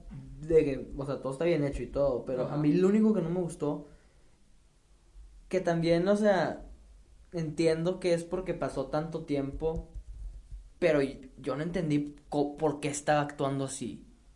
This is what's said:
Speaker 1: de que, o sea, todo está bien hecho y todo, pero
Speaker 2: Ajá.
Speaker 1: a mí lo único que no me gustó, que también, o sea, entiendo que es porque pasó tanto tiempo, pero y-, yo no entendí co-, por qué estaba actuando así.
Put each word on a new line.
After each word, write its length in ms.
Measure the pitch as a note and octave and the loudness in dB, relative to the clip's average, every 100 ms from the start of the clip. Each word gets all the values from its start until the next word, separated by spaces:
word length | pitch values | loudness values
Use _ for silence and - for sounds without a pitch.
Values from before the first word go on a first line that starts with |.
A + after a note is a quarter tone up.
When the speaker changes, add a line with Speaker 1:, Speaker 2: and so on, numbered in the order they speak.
| - - - - | -16 -16 -14 -8
Speaker 1:
de 220 | D#3 D#3+ C#3+ | 4 6 6
que, 220 | B2+ A2 D3 | 0 -6 -8
o 80 | C#3 | -6
sea, 140 | B2+ | -4
todo 120 | C3 | -4
está 120 | C#3 E3+ | 0 2
bien 180 | D#3 | 2
hecho 200 | C#3+ B2+ | 2 -2
y 40 | A#2+ | -4
todo, 360 | C3+ C#3 A#2 C3+ | 0 0 0 -2
pero 180 | B2+ C#3+ | -4 -2
Speaker 2:
Ajá. 80 | D3 | 2
Speaker 1:
a 20 | |
mí 160 | D3 | 4
lo 140 | E3 F#3+ | 6 6
único 240 | G#3+ A3 | 6 4
que 80 | F#3 | 4
no 80 | D#3+ | 0
me 100 | F3+ | -2
gustó, 460 | E3 - D3 D3 - - _ _ _ _ _ _ _ _ _ _ _ - - - - | -4 -2 -4 -4 -8 -20 _ _ _ _ _ _ _ _ _ _ _ -20 -20 -20 -4
que 100 | F#3 | -2
también, 480 | F3+ E3+ E3 E3+ F#3 | 0 2 4 4 4
o 80 | G#3 | 4
sea, 480 | G#3+ F#3 C#3 - - - - - - - - | 4 4 2 -2 -12 -20 -20 -20 -20 -20 -10
entiendo 680 | F3 D#3 D3 D#3+ D#3+ E3+ F#3 | -6 -4 2 2 2 0 0
que 140 | F3+ | 2
es 100 | E3+ | 0
porque 300 | E3+ F#3 F3+ | 0 -6 -4
pasó 340 | E3 C3+ C#3+ C3+ | -4 -4 -4 -4
tanto 360 | D3+ D#3+ E3 | -4 -4 -6
tiempo, 680 | D3+ C#3 C3+ - D#3+ E3 - - - - - - - - - - | -4 -4 -4 -4 -4 -4 -8 -12 -14 -14 -14 -14 -16 -18 -16 0
pero 220 | E3+ D3 | 2 4
y-, 300 | C3+ - - - | 2 -2 -16 -10
yo 180 | C3 C3+ | -6 -4
no 80 | |
entendí 520 | E3+ F3+ D#3 D3 C#3+ - - | -2 -2 2 0 0 -8 -4
co-, 280 | D3 C#3+ - | 0 0 0
por 220 | D#3 C#3+ | -2 0
qué 100 | D3+ | -4
estaba 320 | C#3+ - D3 | -2 2 2
actuando 440 | C#3+ - C#3 C#3 C3+ | 2 -2 -2 0 -4
así. 400 | - A#2 - - - - | -6 -8 -10 -16 -20 -20